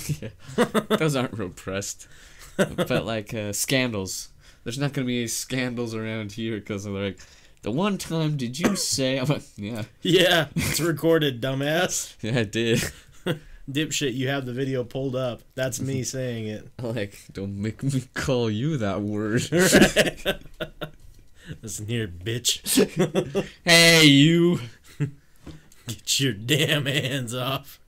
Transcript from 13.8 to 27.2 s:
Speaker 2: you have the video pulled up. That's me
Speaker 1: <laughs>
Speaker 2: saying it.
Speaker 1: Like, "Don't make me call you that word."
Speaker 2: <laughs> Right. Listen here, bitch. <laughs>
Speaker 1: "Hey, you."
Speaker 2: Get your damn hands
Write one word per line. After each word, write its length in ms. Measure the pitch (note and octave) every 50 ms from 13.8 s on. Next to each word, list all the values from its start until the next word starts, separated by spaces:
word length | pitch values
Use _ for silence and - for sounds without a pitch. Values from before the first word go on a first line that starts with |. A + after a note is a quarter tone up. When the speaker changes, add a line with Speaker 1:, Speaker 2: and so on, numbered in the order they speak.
| D#3+ D#3 - - D3+ C3 A2
Speaker 2:
you 160 | C3+ B2+ B2+
have 160 | C#3 C#3+ B2+
the 80 | B2 A#2+
video 300 | B2 C#3 C3 C3+ B2+ A#2+
pulled 300 | A2 - C3 C3+ C#3 B2 B2+
up. 240 | C3 B2 A2 - - - _
That's 260 | C3 C3 C3 A#2 -
me 220 | C3 C3+ C3+ C3 A#2+
Speaker 1:
<laughs> 0 |
Speaker 2:
saying 440 | - - C3 B2+ B2 A#2+ A2+ A2 G#2+
it. 220 | G#2+ G2+ - - - -
Speaker 1:
Like, 380 | B2+ A#2 A#2 A#2+ G2+ G2 - - - - -
"Don't 240 | F#2 G2 G2 G2 G2
make 220 | G2+ A2 - - -
me 200 | C3+ C3+ C3 - - _
call 360 | - - D3+ C3 A#2+ A#2+ A2+
you 280 | G#2+ G#2+ B2+ D#3 E3 B2+
that 240 | G#2+ G2 F#2 G2+
word." 400 | G#2 G#2 G#2+ G#2 G#2+ G#2+ A2 B2+ - -
Speaker 2:
<laughs> 40 |
Right. 880 | D3+ F3 F#3+ F3+ - - G#3 - - G#3 - C4 - - - G3+ - - - - - - E3 - - - D3 D3+ - - - - - - - - - - - E3+ - -
Listen 260 | - A2 - - G#2+ G#2
here, 200 | A#2+ A#2 A2 F2+
bitch. 540 | E2+ F2 F#2 A2 A#2 B2 - - - - - - - D3 D3 - - D#3+ F3+ D#3 D3+ F3 - C3+ C#3+ G3 G3 - -
<laughs> 100 | - -
Speaker 1:
"Hey, 400 | F3 E3+ E3+ E3+ E3+ E3+ D#3+ D#3
you." 540 | D3 C#3 C#3 C#3+ D#3+ E3+ E3+ E3+ F3 E3+ C#3+ A#2+ A2+ - - _ - - - D3 C#3+ - - _ _ - - - - - - - - - - - -
Speaker 2:
Get 320 | A2 - - - - -
your 140 | C#3 C3 G#2+
damn 520 | F#2+ A2 B2 D3+ C#3 D#3 D3+ - D3 B2+ C#3
hands 480 | C3+ D3 B2 C3 C3+ C#3